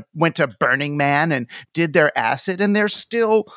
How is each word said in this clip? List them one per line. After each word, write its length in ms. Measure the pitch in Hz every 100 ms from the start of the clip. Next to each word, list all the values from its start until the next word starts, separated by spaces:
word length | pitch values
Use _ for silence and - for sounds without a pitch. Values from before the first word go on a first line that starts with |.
| -
went 220 | 156 165 -
to 100 | 139
Burning 520 | 104 123 131 143 147
Man 340 | 143 143 160
and 160 | 135 117 - -
did 220 | - 165
their 220 | 165 151 -
acid, 440 | 113 135 - 180
and 160 | 202 208
they're 100 | 208
still 600 | - - 233 220 220 -